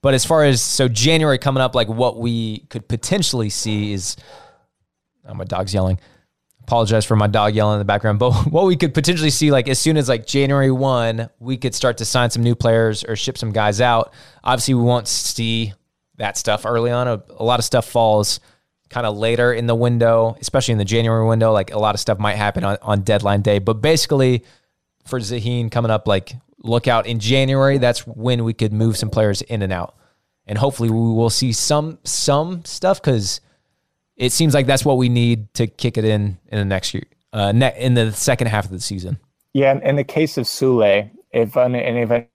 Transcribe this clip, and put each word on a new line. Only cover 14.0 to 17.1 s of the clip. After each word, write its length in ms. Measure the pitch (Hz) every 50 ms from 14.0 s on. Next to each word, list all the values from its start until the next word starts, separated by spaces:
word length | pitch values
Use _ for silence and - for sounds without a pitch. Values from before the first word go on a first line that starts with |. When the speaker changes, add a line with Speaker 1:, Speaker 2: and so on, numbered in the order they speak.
| - - _ - - - _ _ -
Speaker 1:
Obviously, 320 | - 127 123 117 - 135
we 80 | 123 117
won't 240 | 120 123 120 110 -
see 680 | - - - - - - 113 113 113 113 113 104 98 _ _ _ _ _ _ _ _ _
that 200 | 113 101 101 -
stuff 280 | - - 104 101 -
early 240 | 110 120 117 117 120
on. 180 | 120 120 123
A, 140 | 123